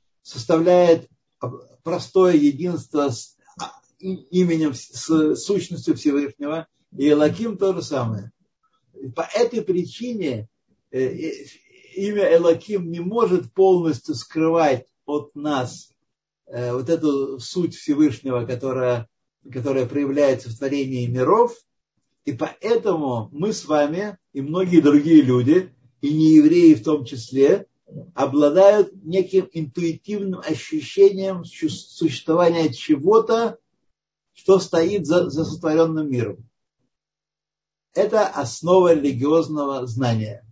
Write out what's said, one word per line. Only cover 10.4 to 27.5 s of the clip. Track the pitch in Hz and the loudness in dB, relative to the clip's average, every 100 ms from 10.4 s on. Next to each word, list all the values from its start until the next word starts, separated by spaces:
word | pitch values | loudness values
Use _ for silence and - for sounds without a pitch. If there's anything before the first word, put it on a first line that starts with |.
| 107 _ _ _ _ | -10 _ _ _ _
э, | 127 | -6
э, | 131 175 160 - 123 - _ _ _ 185 | -6 -6 -10 -12 -18 -20 _ _ _ -8
имя | 202 208 175 165 | -6 -2 4 4
Элоким | 170 165 - 202 165 | 4 0 -2 -6 -6
не | 170 | -8
может | 180 233 220 180 - | -6 -2 0 0 -2
полностью | - 190 180 165 127 - 123 | 2 4 4 0 -4 -8 -10
скрывать | - 160 160 170 151 127 - _ - | -8 -2 0 2 2 0 -6 _ -8
от | 147 147 | -8 -8
нас, | 143 151 139 123 - - _ _ _ _ _ _ | -10 -6 -4 -6 -12 -20 _ _ _ _ _ _
э, | 120 123 | -10 -6
вот | 123 131 | -6 -4
эту | 165 151 139 135 135 | -2 0 -2 -4 -10
суть | - 180 165 - | -10 -6 -6 -6
Всевышнего, | - 143 151 - 135 123 117 | -4 0 0 0 -6 -6 -6
которая, | 123 135 127 123 120 113 _ _ _ - | -8 -6 -2 -2 -2 -6 _ _ _ -16
которая | 135 139 131 123 | -8 -4 -2 -2
проявляется | 143 139 139 143 127 117 | -4 -2 0 0 0 -6
в | - | -8
творении | 135 143 131 127 120 | -6 -4 -4 -4 -4
миров. | 123 - 214 240 - _ _ _ _ _ _ - | -2 2 2 2 -4 _ _ _ _ _ _ -10
И | |
поэтому | 117 151 - 214 233 214 165 139 120 110 | -8 -8 -6 -2 0 0 -2 -2 -4 -8
мы | 143 208 | -6 -6
с | 214 | -6
вами | 147 151 147 170 208 - _ | -2 0 0 -2 -8 -12 _
и | 139 | -10
многие | 139 170 185 170 | -6 -4 2 4
другие | 143 147 151 160 | 6 4 6 6
люди, | 127 123 123 175 185 _ _ _ | 6 2 2 2 0 _ _ _
и | 143 | -4
неевреи | 156 156 156 151 175 165 | 2 6 6 6 6 6
в | 131 | 6
том | 160 147 123 | 2 -4 -4
числе, | 131 - 131 139 | -14 -6 2 2